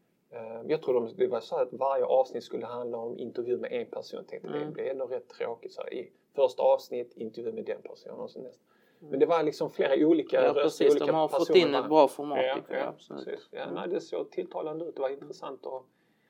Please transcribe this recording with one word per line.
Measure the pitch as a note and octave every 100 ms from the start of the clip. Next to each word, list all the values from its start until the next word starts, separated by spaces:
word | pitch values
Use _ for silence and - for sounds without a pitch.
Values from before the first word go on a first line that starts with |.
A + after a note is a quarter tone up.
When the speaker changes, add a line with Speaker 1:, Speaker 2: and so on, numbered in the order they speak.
| _ _ _
Speaker 1:
Eh, | A#2+ A2 A#2 C#3+
jag | D#3
tror | D3
de, | B2 A2+ A#2+
det | B2+
var | A#2
så | - E3
att | B2+
varje | A#2 C3 C3+ B2
avsnitt | C3 C3 A#2+
skulle | - A#2+ A#2
handla | A#2+ A#2+ A#2
om | A#2 -
intervju | A#2 B2+ A#2+ A#2+
med | C3
en | B2 -
person. | - - - -
Tänkte, | - -
Speaker 2:
Mm. | D3
Speaker 1:
det | D3+
blir | D3 B2
ändå | C3+ B2+
rätt | B2 -
tråkigt. | - A#2 A#2 -
Så | -
här, | -
i | - - _ _ -
första | C3 -
avsnitt, | C3+ C3+ - B2 B2 -
intervju | A2 A#2 A#2
med | A2 G#2+
den | -
personen | - - - -
och | A2+
så | -
nästa. | B2+ - _ _ _ _
Speaker 2:
Mm. | D3+
Speaker 1:
Men | C3+
det | D3+
var, | E3+
liksom, | D3+ - D#3
flera | - C#3+ C3+ D3+
olika | E3+ C3 C3
Speaker 2:
Ja, | C3+
Speaker 1:
röster, | C#3+
Speaker 2:
precis. | D3+ - C#3+
Speaker 1:
olika | C#3+ D3
Speaker 2:
De | D#3+
har | D3+
fått | C#3 -
Speaker 1:
personer | F3+ D#3
Speaker 2:
in | C#3
ett |
Speaker 1:
var | C#3+
Speaker 2:
bra | D#3 C#3
format, | - D3 C3+
Speaker 1:
Ja, | C3 C3+
Speaker 2:
tycker | -
jag, | C3
Speaker 1:
ja, | B2+
Speaker 2:
absolut. | - _ C#2 -
Speaker 1:
precis. | - -
Ja, | -
Speaker 2:
Mm. | C#3 F3+
Speaker 1:
nej, | F3
det | F#3+
såg | - F3 -
tilltalande | - F#3 F3+ D#3 D#3+ E3
ut. | -
Det |
var | C3+
intressant | C#3 D3 - D#3 C3+ C#3+
att | C3 B2+ _ _ _